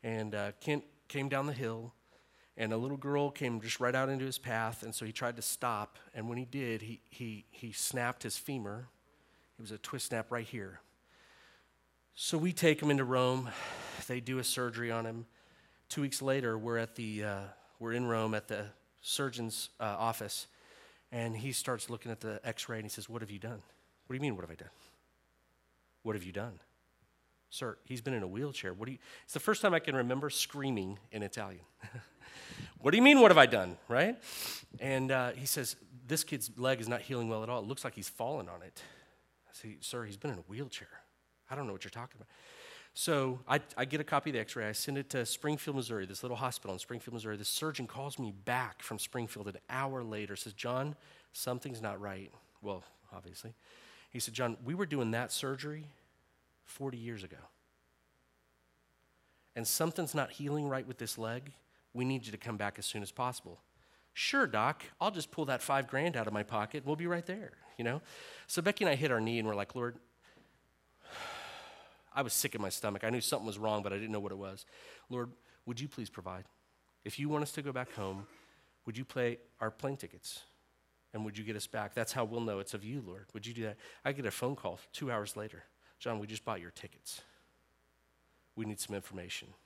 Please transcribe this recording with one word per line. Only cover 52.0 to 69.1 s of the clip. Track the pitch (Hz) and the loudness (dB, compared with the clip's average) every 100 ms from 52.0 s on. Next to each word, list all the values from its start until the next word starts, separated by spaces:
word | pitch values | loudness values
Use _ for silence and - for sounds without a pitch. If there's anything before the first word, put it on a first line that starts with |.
right." | 101 95 98 - - _ | -6 -8 -10 -18 -20 _
Well, | 104 95 - - - | -6 -6 -8 -20 -16
obviously. | 95 90 90 113 113 - - - - - | -16 -14 -14 -14 -16 -20 -20 -20 -20 -12
He | 127 | -6
said, | - | -4
John, | 113 123 113 | 0 0 0
we | 120 175 | -4 -2
were | 190 | 0
doing | 147 117 | 2 2
that | 113 120 | 2 0
surgery | - 139 135 147 151 151 - _ _ _ _ _ _ - | -2 -2 -4 -6 -8 -12 -18 _ _ _ _ _ _ -20
forty | - 139 127 | -6 -6 -4
years | 113 113 | -6 -8
ago. | 92 73 - _ _ _ _ _ _ _ _ _ _ _ _ _ _ _ _ _ _ _ _ - | -10 -14 -20 _ _ _ _ _ _ _ _ _ _ _ _ _ _ _ _ _ _ _ _ -4
And | 113 | 0
something's | - 165 160 156 | 4 2 2 0
not | 151 135 | 2 0
healing | - 143 147 143 | -2 -2 0 0
right | 131 127 | -2 -4
with | 127 | -6
this | 113 - | -6 -4
leg. | 113 120 139 - _ _ _ | -2 -4 -6 -18 _ _ _
We | 123 | -2
need | 127 135 110 | 0 0 -2
you | |
to | 104 | -8
come | - 107 | -6 -2
back | 101 - | -2 -2
as | 95 | -6
soon | 110 | -4
as | 101 | -6
possible. | - 123 123 - 85 _ _ _ - _ | -2 -4 -2 -10 -18 _ _ _ -20 _
"Sure, | - - 277 214 | -2 2 4 4
doc, | 110 117 151 - - | 6 4 2 -6 0
I'll | 185 | 0
just | 196 - | 0 -6
pull | - 143 | -2 0
that | 127 | 0
five | - 139 131 | 4 2 4
grand | 131 165 135 | 2 2 2
out | 107 | 0
of | |
my | 104 | 0
pocket. | 104 113 107 151 135 | 0 0 -2 -4 -2
We'll | 151 | -2
be | 170 | 0
right | 175 170 | -2 -2
there," | 190 202 - - - | -8 -8 -16 -20 -4
you | |
know? | 117 139 - - - - - | 0 0 -4 -16 -16 -16 -4
So | - | 0
Becky | 170 202 | 2 4
and | 190 | 4
I | 139 | 4
hit | 151 | 4